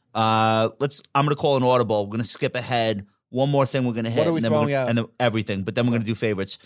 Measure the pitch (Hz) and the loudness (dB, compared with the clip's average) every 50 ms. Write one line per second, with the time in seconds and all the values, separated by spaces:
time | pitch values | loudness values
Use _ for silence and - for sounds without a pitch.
0 | _ _ - 110 110 110 110 110 110 113 110 110 113 113 - - 139 139 - - | _ _ -2 0 2 2 4 4 4 4 4 2 2 0 -2 -2 -4 -4 -4 -6
1 | - - - 139 143 147 147 147 - 147 139 131 127 123 127 123 120 104 110 104 | -8 -2 0 0 2 2 0 0 0 2 2 2 4 4 4 2 2 2 0 -2
2 | 101 101 107 113 117 - - - 143 131 - 123 - - 127 117 113 113 107 98 | -2 -2 -4 -6 -6 -6 -6 -4 -4 -4 -4 -6 -6 -2 -2 0 0 0 -2 -4
3 | 98 _ _ _ _ _ - 127 135 143 139 139 135 127 - 135 127 123 113 117 | -6 _ _ _ _ _ -4 -2 0 2 2 2 2 2 0 -2 -2 -2 -2 -2
4 | 110 113 113 135 156 170 165 160 - - 156 151 147 143 139 135 131 117 117 120 | -4 -2 0 0 0 2 0 0 0 0 2 2 0 0 0 0 0 0 0 0
5 | 113 - _ - 127 120 107 110 101 110 101 98 95 110 92 - 120 123 120 117 | -2 -4 _ 0 0 0 0 0 -2 -2 -4 -4 -4 -2 0 0 2 2 2 0
6 | 110 107 113 - 123 110 104 92 95 - - - - | -2 -2 -4 -2 -2 -2 -2 -2 -4 -6 -8 -12 -16